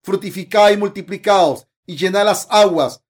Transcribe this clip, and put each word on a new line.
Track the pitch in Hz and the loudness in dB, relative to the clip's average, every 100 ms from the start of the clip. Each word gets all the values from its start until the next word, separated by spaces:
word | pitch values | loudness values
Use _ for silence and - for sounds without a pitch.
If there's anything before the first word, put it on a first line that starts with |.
fructificad | - 190 196 185 175 214 208 | -6 -6 -6 -12 -4 2 4
y | 208 | 4
multiplicaos, | 202 196 170 190 208 196 160 127 _ _ - | -2 -8 -12 -8 0 2 2 0 _ _ -18
y | 151 | -6
llenad | 185 196 208 | -4 0 0
las | 208 - | -2 0
aguas | 214 208 160 131 - _ | 2 2 2 -4 -6 _